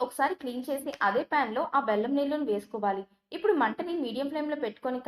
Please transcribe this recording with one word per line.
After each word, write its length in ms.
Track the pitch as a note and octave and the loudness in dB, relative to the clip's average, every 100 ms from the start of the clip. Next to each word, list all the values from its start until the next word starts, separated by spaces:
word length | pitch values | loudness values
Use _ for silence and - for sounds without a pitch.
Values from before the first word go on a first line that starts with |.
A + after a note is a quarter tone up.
ఒకసారి 300 | B3+ - C#4+ F#4 | -4 0 0 0
క్లీన్ 260 | C4 B3 C4 | -6 -6 -4
చేసి 220 | C#4 D4 - G3+ | -4 -4 0 2
అదే 140 | A3 - | 2 2
పాన్లో 300 | D4+ B3 A3+ E4+ C#4 | 2 2 0 0 0
ఆ 40 | A#3+ | 2
బెల్లం 240 | G#3 A#3 C#4 | 2 2 2
నీళ్ళను 280 | C#4 D4+ C4+ | 2 0 0
వేసుకోవాలి. 500 | G3+ - A3+ G3+ G3 - _ - E4+ | -2 -2 -2 0 -2 -6 _ -12 -2
ఇప్పుడు 160 | G#4+ F4 | 2 4
మంటని 320 | A3+ A3 F4 E4+ | 2 0 -4 -2
మీడియం 240 | B3 A3+ C#4 | -2 -2 -2
ఫ్లేమ్లో 260 | D4+ D4+ D4 | -2 -2 -2
పెట్టుకొని 340 | A#3 G#3 C4 B3+ | -4 -4 -4 -2